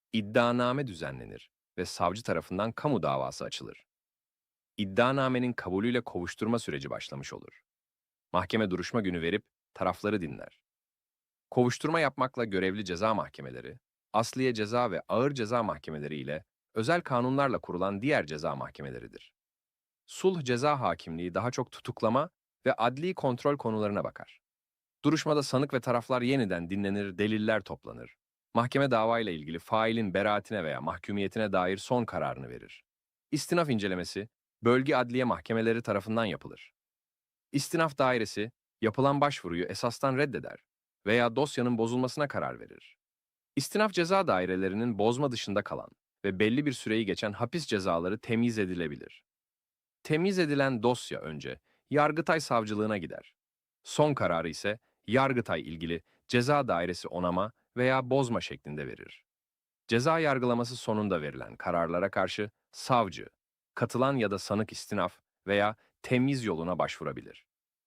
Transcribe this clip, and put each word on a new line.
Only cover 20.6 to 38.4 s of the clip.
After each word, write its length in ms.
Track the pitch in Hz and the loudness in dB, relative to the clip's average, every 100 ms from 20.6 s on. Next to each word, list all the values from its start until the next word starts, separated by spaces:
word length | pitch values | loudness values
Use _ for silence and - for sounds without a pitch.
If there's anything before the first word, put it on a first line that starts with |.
| 147 143 | 2 2
hakimliği 540 | 104 80 - 82 90 | 2 0 -4 -6 -2
daha 160 | 90 117 | 0 0
çok 220 | 127 123 | -2 -6
tutuklama 580 | - - - 110 123 156 - _ _ 131 | -8 -10 -2 0 2 -2 -8 _ _ -2
ve 80 | |
adli 400 | - 120 131 175 | 2 0 0 -4
kontrol 420 | 180 139 120 147 143 | -2 -2 0 0 0
konularına 480 | 117 110 104 101 | 0 0 0 0
bakar. 360 | 64 - - - _ _ _ _ _ _ | -4 -8 -18 -20 _ _ _ _ _ _
Duruşmada 380 | 147 151 156 147 | 2 2 2 0
sanık 320 | 139 131 143 | 2 0 2
ve 60 | 131 | 0
taraflar 420 | 131 120 117 127 | 0 0 2 0
yeniden 480 | 120 139 104 87 85 | 2 2 2 -2 -2
dinlenir, 480 | 98 98 101 101 90 | -2 0 0 -2 0
deliller 440 | 107 110 110 110 | 0 2 2 0
toplanır. 520 | - - - 117 120 _ _ _ _ | -2 -10 -12 -14 -16 _ _ _ _
Mahkeme 360 | 113 123 139 139 | 0 2 2 4
davayla 420 | 113 110 117 107 | 4 4 2 0
ilgili 260 | 80 73 82 | -4 -6 -8
failin 560 | - 110 110 113 104 | -2 2 2 2 2
beraatine 500 | 92 104 104 - 107 | 2 2 2 0 -4
veya 160 | 80 64 | -2 -2
mahkumiyetine 720 | 76 - - 101 98 113 104 | -4 -6 -4 -2 -2 0 0
dair 240 | 95 90 98 | 2 2 -2
son 280 | - 123 | 0 0
kararını 440 | 113 90 71 65 62 | 0 -2 -2 -4 -10
verir. 360 | 60 - - _ _ _ _ _ | -12 -16 -20 _ _ _ _ _
İstinaf 400 | 147 - 175 156 | -4 0 0 2
incelemesi, 580 | 117 98 92 85 98 110 _ _ _ | 0 0 -2 -4 -8 -10 _ _ _
bölge 340 | 117 127 135 131 | 4 4 4 2
adliye 280 | 120 123 | 2 0
mahkemeleri 580 | 123 85 - 113 113 117 | 2 0 0 0 2 0
tarafından 420 | 117 101 110 113 | 0 -2 0 0
yapılır. 480 | 110 73 - - - _ _ _ _ _ _ _ _ | 0 -4 -10 -18 -20 _ _ _ _ _ _ _ _
İstinaf 460 | 139 - 170 160 139 | -4 0 0 0 4
dairesi, 540 | 131 123 107 - | 2 4 0 -4